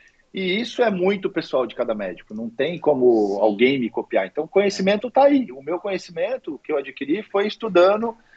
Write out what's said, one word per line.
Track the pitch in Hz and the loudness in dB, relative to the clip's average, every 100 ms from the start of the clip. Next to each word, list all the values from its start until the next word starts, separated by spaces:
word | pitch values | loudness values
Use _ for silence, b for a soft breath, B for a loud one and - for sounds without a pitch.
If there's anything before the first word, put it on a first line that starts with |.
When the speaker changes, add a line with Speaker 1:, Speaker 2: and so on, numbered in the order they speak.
| b b _ | b b _
Speaker 1:
E | - 185 190 | -8 -4 -4
isso | 233 - | -4 -2
é | 240 | 0
muito | 185 180 202 196 | 0 0 0 -4
pessoal | - - 131 120 | -6 -4 -2 -2
de | - | -4
cada | 120 | -4
médico, | 107 98 85 - | -4 -6 -10 -14
não | 110 113 | -12 -10
tem | - 139 170 | -6 -6 -2
como | 151 139 123 113 101 98 | 0 4 4 4 2 2
Speaker 2:
Sim. | |
Speaker 1:
alguém | 107 104 123 139 | 0 4 2 2
me | 117 | -2
copiar. | - 107 107 95 | -6 -4 -2 -2
Então, | - 160 | -6 -2
o | |
conhecimento | 190 202 - 190 208 247 | 0 2 0 0 0 0
tá | 262 285 | 4 6
aí. | 285 240 | 4 0
O | 131 | -8
meu | 139 175 | -6 -6
conhecimento | 208 185 - 165 190 254 - 139 | -4 -6 -8 -6 -4 -6 -8 -12
que | - | -4
eu | 147 | -4
adquiri | 139 - 139 185 | -4 -8 -4 -4
foi | 208 196 214 | -2 -2 -2
estudando | - 226 180 180 214 226 220 b | -4 0 4 6 4 -2 -8 b